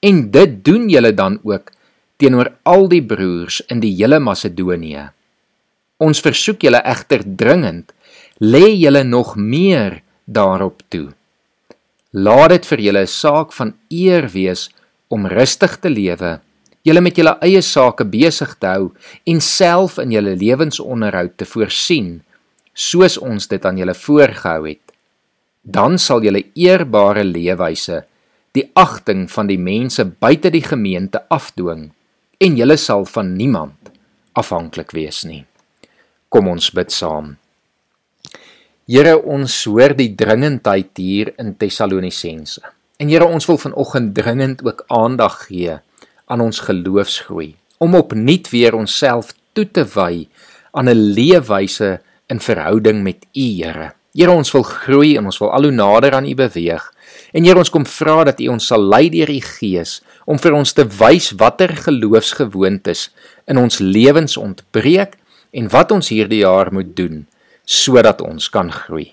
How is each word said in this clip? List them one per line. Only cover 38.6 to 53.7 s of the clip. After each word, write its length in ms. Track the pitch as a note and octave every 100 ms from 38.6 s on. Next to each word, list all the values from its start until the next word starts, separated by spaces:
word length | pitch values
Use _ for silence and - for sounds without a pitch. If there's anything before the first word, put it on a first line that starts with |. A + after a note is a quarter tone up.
| _ _ -
Here, 240 | B2 D#3 D#3+
ons 320 | D3+ C#3+ C3 - -
hoor 220 | G#2+ C3+
die 140 | C#3 B2 G2+
dringendheid 800 | G#2 A2 D3 C3+ - G2 F#2+ -
hier 300 | F#2 G2 G#2+ -
in 140 | A2+
Tessalonisense. 1080 | F#2+ G#2 - G#2 F#2+ F#2 - F2 D#2+ D2+ - - _ _ _
En 100 | D3
Here, 180 | D#3+ E3+
ons 200 | E3 -
wil 120 | D#3+
vanoggend 560 | C#3+ - C3+ C#3 A2+ G2+
dringend 480 | A#2+ A#2+ C3+ C3 B2+
ook 160 | - -
aandag 540 | A#2+ A2+ B2+ A2 - -
gee 300 | F#2 F2 D2+ _ _ _ _ _
aan 160 | A#2+
ons 160 | A#2 G#2+ -
geloofsgroei, 880 | F#2+ F2 G2 G2+ - - F2+ D#2 - _ _
om 160 | E3+
opnuut 560 | F3+ - A2+ A#2 F#3 -
weer 240 | A#2+ A#2
onsself 560 | A2+ G#2+ - C#3 A#2+ A2 - _
toe 120 | - G#3
te 140 | - A#2+
wy 320 | G2+ F2+ F2 D2+ _ _ _ _
aan 160 | D3+ B2+
'n 260 | A#2 G#2+
leefwyse 840 | G#2 C3+ F3+ A#2+ G2 G2 - G#2 F#2 _ _ _
in 120 | A#2
verhouding 640 | - G#2 D#2 A2 A2 G#2+
met 240 | G2 F2+ _
U, 120 | - B2+ G2
Here. 300 | E2